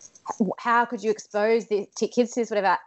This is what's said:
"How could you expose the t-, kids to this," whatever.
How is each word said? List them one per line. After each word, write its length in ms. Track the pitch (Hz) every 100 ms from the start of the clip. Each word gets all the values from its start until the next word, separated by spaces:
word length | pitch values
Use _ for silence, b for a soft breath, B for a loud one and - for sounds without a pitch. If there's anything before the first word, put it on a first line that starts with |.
| - _ - - 185 -
"How 280 | 240 233 240
could 180 | 233
you 80 | 214
expose 560 | 208 - 208 214 226 196
the 200 | 208 - -
t-, 120 | 208
kids 240 | - 240
to 100 | 254
this," 80 | 220
whatever. 280 | 214 190 175